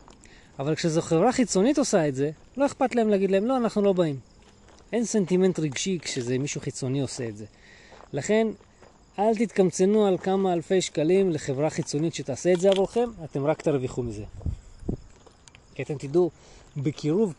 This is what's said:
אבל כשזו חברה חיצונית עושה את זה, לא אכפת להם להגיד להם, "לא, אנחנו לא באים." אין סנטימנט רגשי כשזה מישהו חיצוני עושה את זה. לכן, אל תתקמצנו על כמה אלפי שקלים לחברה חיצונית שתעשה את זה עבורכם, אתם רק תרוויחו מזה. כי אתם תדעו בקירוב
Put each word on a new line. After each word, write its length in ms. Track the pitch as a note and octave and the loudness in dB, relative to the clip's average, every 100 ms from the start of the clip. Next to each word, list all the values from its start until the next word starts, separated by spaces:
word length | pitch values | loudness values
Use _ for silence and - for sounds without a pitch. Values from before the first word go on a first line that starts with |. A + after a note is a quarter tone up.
| - - - - - - | -20 -20 -20 -20 -20 -8
אבל 160 | D3+ D#3 | -4 -2
כשזו 260 | E3+ D#3 | 0 0
חברה 300 | - E3 A3 | 2 2 2
חיצונית 460 | B3 A#3 F#3 A3 D4+ | 2 0 2 2 2
עושה 300 | B3+ G3+ D3+ | 2 2 2
את 80 | C3 | 0
זה, 160 | C#3+ D#3 - - | -4 -4 -14 -2
לא 80 | C#4 | -2
אכפת 300 | - C4 A#3+ | 0 0 2
להם 140 | G#3+ | 2
להגיד 220 | G3+ G3 | 2 2
להם, 140 | F#3+ A3 | 2 2
"לא, 120 | C4 | 0
אנחנו 240 | A#3 G#3 | 0 2
לא 120 | G3+ | 2
באים." 260 | F3+ E3 C#3 - - - - - - - | 4 0 -2 -10 -20 -20 -20 -20 -20 -6
אין 120 | A3 A#3 | -4 0
סנטימנט 540 | A3 E3+ F3+ F#3+ E3+ | 0 2 4 4 2
רגשי 400 | D#3 C3 F#3+ F3+ | -2 -2 -4 -4
כשזה 360 | - - A#2+ B2+ | -4 -6 -2 -2
מישהו 240 | C#3+ D#3 | -2 -6
חיצוני 400 | C#3+ - C3 C3+ | -8 -6 -4 -2
עושה 260 | C3 - A#2 | -4 -4 -8
את 100 | G#2 | -8
זה. 80 | G#2+ _ - - - - - | -16 _ -20 -20 -20 -20 -10
לכן, 340 | C#3+ C3+ G#3+ A3 - - _ - _ _ - | -8 0 2 2 -4 -16 _ -20 _ _ 0
אל 160 | G#3+ G#3+ | 0 2
תתקמצנו 720 | A3+ - F#3 - F#3 G#3+ G#3 | 0 2 2 4 2 4 2
על 120 | F3 | 2
כמה 360 | - F#3+ F#3+ | 0 0 0
אלפי 280 | F3 D#3 F#3+ | -2 0 0
שקלים 480 | - - D#3 F#3+ G3 | 0 -2 2 2 2
לחברה 400 | D3+ - C3 D#3 | 0 -4 -2 -2
חיצונית 460 | D#3+ - C#3+ E3 - | -2 -4 -2 -2 -4
שתעשה 380 | C#3+ B2+ F3 | -8 -2 2
את 60 | F3+ | 4
זה 100 | G3 | 4
עבורכם, 400 | F#3+ F#3+ A#3 A#3+ A3 | 4 2 0 -2 -6
אתם 220 | D#3+ C#3+ C#3 | -10 -4 -2
רק 160 | D#3 | 0
תרוויחו 420 | - C#3+ B2+ - | 0 0 -2 -4
מזה. 200 | A#2+ G#2+ G2 - - - - - - - - - - _ - - _ - | -6 -8 -12 -8 -8 -8 -14 -12 -8 -8 -12 -20 -20 _ -20 -20 _ -12
כי 80 | |
אתם 140 | C3 C#3+ | -8 -8
תדעו 340 | C#3 D#3+ F3 - - - - D3 | -2 0 0 -2 -20 -20 -14 -6
בקירוב 560 | C#3 - D3 F3 A3 | -4 -2 -2 0 0